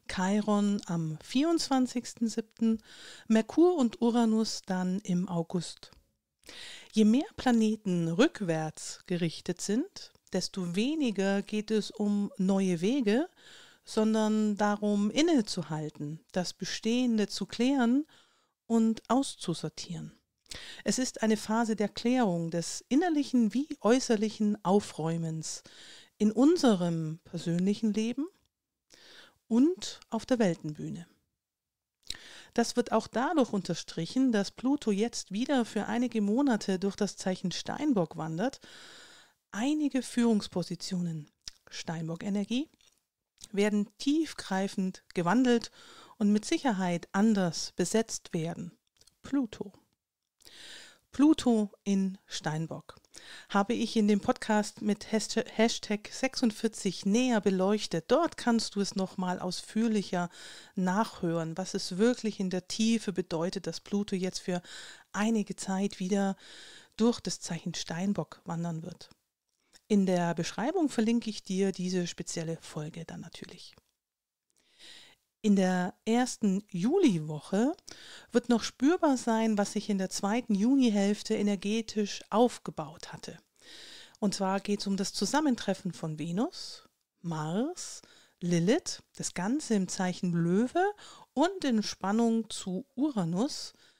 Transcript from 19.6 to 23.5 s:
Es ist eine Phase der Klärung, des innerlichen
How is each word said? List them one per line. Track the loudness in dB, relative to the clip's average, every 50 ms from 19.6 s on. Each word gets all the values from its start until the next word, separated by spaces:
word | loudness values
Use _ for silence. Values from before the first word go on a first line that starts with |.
| -6 -8 -8 -10 -12 -10 -10 -10 -10 -12 -16 _ _ _ _ _ _ _ -16 -16 -14 -16 -16 -4
Es | -2 0 0 0
ist | 0 -2 -2 0
eine | 2 2 2
Phase | 2 0 0 0 2 2 0 0
der | 0 -2 -2
Klärung, | -4 -2 0 2 2 4 4 2 2 0 -2 -2
des | -2 -4 -4 -4 -8 -10 -4 _
innerlichen | 2 4 4 4 2 2 0 2 4 4 4 4